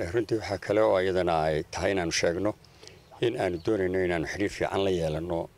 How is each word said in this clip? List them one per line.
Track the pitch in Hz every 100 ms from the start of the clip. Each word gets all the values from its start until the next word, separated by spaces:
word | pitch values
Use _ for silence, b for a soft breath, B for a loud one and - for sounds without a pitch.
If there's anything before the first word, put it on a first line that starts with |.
| 87
runtii | 117 107 113
waxaa | 101 95
kale | - 104
oo | 110 95
iyadana | 95 90 87 80
ay | 78 76 -
tahay | - 95
inaanu | 95 82
sheegno | - 87 85 101 - - B B B B -
in | 120 123
aanu | 95 85 113
doonayno | 107 92 92 90
inaanu | 85 73
xiriir | - 101
fiican | - 85 98
la | 95
yeelano, | 90 80 78 87 85 -